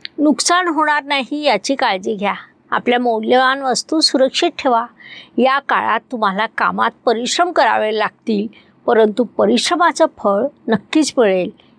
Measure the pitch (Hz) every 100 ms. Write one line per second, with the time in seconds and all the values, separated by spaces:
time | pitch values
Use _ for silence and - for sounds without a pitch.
0 | - - 302 277 - 349 359 302 302 294
1 | 285 285 247 294 294 214 254 269 247 190
2 | 202 214 202 185 - _ _ - 214 240
3 | 247 220 220 247 262 269 269 233 - 320
4 | - 269 262 - 339 - 277 233 240 -
5 | - - - - 254 269 - 220 220 220
6 | - 240 208 190 220 - 202 190 226 -
7 | - 226 247 - 359 339 247 220 214 220
8 | 208 - - 214 220 - _ _ - 226
9 | 220 208 233 - 202 233 - 339 339 277
10 | 320 - 208 202 269 - - 214 - 311
11 | 302 - 220 185 175 - _